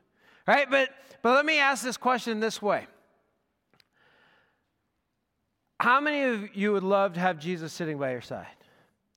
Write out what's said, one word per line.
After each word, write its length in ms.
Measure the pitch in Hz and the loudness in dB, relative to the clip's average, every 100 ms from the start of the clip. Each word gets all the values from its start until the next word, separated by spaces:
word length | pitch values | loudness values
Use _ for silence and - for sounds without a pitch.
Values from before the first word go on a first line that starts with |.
| _ _ _ _ - | _ _ _ _ 2
right? 240 | 262 269 | 2 4
But, 180 | 269 262 - - - | 2 0 -4 -20 -4
but 140 | 233 | 2
let 100 | 262 | 4
me 140 | 294 311 | 4 2
ask 260 | 277 262 | 2 0
this 140 | 247 - | -4 -4
question 420 | 247 247 240 214 | -2 0 -2 -2
this 220 | 226 - | -2 -2
way. 240 | 202 151 - _ _ _ _ _ _ _ _ _ _ _ _ _ _ _ _ _ _ _ _ _ _ _ _ _ _ _ _ - | -2 -2 -4 _ _ _ _ _ _ _ _ _ _ _ _ _ _ _ _ _ _ _ _ _ _ _ _ _ _ _ _ -2
How 220 | 233 262 | 2 4
many 220 | 294 294 | 2 0
of 340 | 269 220 202 196 | 0 -2 -6 -2
you 160 | 208 | 0
would 100 | 202 | 0
love 300 | 185 196 196 | 2 2 2
to 60 | 170 | 0
have 180 | 185 165 | -2 -2
Jesus 320 | 156 175 160 | -6 -8 -8
sitting 260 | - 165 147 | -8 -6 -4
by 140 | 135 | -4
your 100 | 123 | -6
side? 240 | - 113 85 - _ _ _ _ _ | -10 -14 -14 -20 _ _ _ _ _